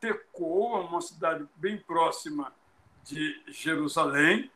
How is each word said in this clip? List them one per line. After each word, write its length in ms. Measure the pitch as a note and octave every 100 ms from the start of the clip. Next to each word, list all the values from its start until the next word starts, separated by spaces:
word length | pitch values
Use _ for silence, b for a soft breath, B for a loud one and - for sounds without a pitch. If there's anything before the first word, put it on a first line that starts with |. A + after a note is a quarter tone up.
Tecoa, 800 | A3+ G#3+ - - E3+ F3+ A#3 G#3+
uma 200 | E3+ E3+
cidade 460 | E3+ D#3+ E3 D#3 D3 -
bem 220 | - G#3
próxima 760 | - E3+ E3 - B3 D3+ - - _ _ _ _
de 360 | - C#3+ D#3 C#3+ -
Jerusalém 1000 | C#3+ D#3 D#3 D3+ E3 D3 C#3 D3+ G#3+ -